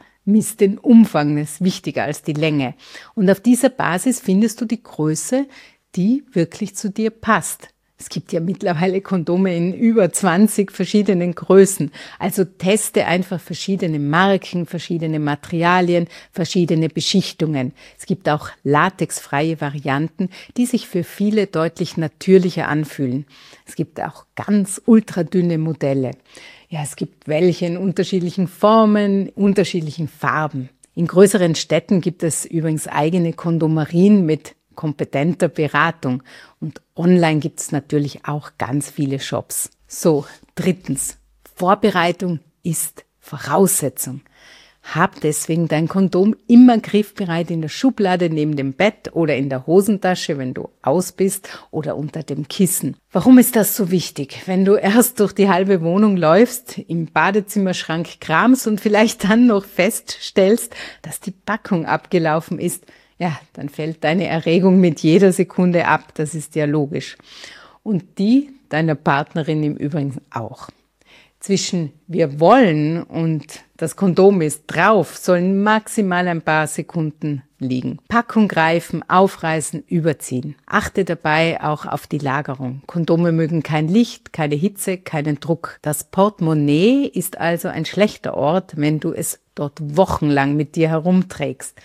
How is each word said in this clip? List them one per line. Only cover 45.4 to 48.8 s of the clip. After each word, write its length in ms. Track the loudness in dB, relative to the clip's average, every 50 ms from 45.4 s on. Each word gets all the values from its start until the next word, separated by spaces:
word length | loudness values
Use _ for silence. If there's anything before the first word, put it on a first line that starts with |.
| -4 -2 -2 -2 0
dein 220 | 0 0 0 -2 0
Kondom 480 | 0 0 0 2 2 2 2 2 0 -2 _
immer 300 | 6 8 10 10 10 8
griffbereit 720 | 4 0 0 0 0 0 0 -4 -8 -6 -4 -2 -4 -2 -4
in 120 | -4 -4
der 80 | -4 -6
Schublade 580 | -6 -2 -2 -2 0 2 0 0 2 2 0 0
neben 260 | 0 0 0 0 0
dem 200 | -2 -4 -4 -2
Bett 400 | 0